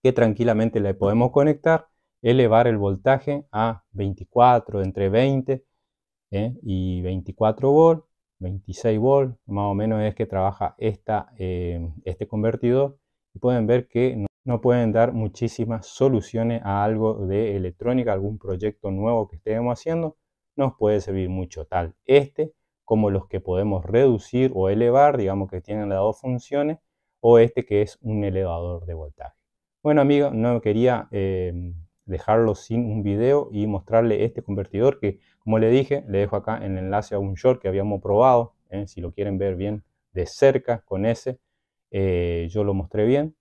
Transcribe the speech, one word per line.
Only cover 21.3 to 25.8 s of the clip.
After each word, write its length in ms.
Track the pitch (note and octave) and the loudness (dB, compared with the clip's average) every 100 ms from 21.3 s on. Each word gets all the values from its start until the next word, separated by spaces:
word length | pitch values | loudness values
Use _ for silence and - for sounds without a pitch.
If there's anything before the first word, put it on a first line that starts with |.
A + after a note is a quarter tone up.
| F#2 F#2 D#2+ D2+ | -6 -8 -12 -6
tal 280 | F2+ E2+ - | -4 -4 -8
este, 480 | - C#3 C#3+ - D#3 _ _ _ | 4 4 4 -6 -8 _ _ _
como 260 | - A2 G#2 | -2 0 2
los 160 | G2 - | -2 -4
que 140 | F#2+ | -10
podemos 440 | - F#2 G#2 F#2+ | -4 -2 -2 -4
reducir 680 | - A2+ C3+ A2+ - B2 C3 | 0 2 4 2 -2 -2 0
o 140 | F#2+ F#2+ | 0 0
elevar, 480 | G#2 A#2+ C3 D3 C3+ | 2 2 4 4 4
digamos 340 | G2 G2 F#2+ | -2 -2 -4
que 100 | F#2 | -8
tienen 280 | F#2+ G#2+ | -8 -8